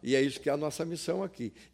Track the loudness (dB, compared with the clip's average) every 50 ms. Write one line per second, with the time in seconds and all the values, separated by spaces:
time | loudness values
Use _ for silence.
0 | 0 2 4 4 4 4 0 -2 0 0 0 0 0 -2 -2 -2 -4 -4 -4 -4
1 | -2 -2 -2 0 -2 -4 -6 -6 -8 -8 -8 -10 -20 -10